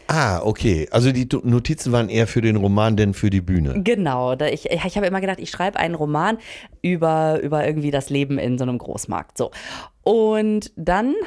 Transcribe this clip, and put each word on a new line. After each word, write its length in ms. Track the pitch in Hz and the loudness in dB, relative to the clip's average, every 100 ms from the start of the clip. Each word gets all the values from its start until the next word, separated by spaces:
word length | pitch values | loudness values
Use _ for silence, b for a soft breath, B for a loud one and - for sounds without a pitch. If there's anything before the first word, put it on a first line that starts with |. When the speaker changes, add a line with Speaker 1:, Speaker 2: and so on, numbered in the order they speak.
| - | -4
Speaker 1:
Ah, 340 | 156 120 87 | 0 2 2
okay. 440 | 107 107 117 80 73 | 0 0 2 2 2
Also 200 | 117 127 | 2 2
die 160 | 127 123 | 2 0
Do-, 140 | 131 | 0
Notizen 480 | 120 120 120 156 127 | 2 2 2 -4 0
waren 180 | 120 107 | 0 2
eher 180 | 113 110 | 2 2
für 140 | 117 | 2
den 160 | 110 107 | 2 2
Roman, 380 | 101 101 113 107 | 2 4 4 4
denn 200 | 104 95 | 2 2
für 160 | 104 | 0
die 100 | 95 | 0
Bühne. 400 | 87 92 71 117 | 2 2 2 0
Speaker 2:
Genau. 520 | 190 233 160 123 127 131 | 0 0 0 0 -2 0
Da 100 | 151 | -2
ich, 240 | 151 - | -2 -4
ich 260 | 170 185 208 | -4 -2 -2
habe 100 | 190 | -2
immer 120 | 190 | 0
gedacht, 200 | 190 180 | -2 -4
ich 100 | 139 | -8
schreibe 300 | - 185 196 | -4 -4 0
einen 160 | 165 160 | -2 -2
Roman 420 | 151 147 190 226 B B B - | -2 0 0 -2 B B B -6
über, 560 | 175 175 160 160 156 156 | -2 2 2 2 2 0
über 240 | 143 151 147 | 0 -2 0
irgendwie 240 | 156 147 | -2 -2
das 220 | 139 135 | -2 -2
Leben 260 | 139 139 139 | -2 0 -2
in 220 | 120 123 | 0 0
so 60 | 127 | -2
einem 120 | 123 | -4
Großmarkt. 580 | - - - 87 - - | -6 -10 -6 -6 -8 -6
So. 140 | 120 B B B B _ | -6 B B B B _
Und 680 | - 226 220 214 214 214 - - | 2 4 4 2 2 0 -4 -6
dann 400 | 165 185 247 403 | 0 0 0 -2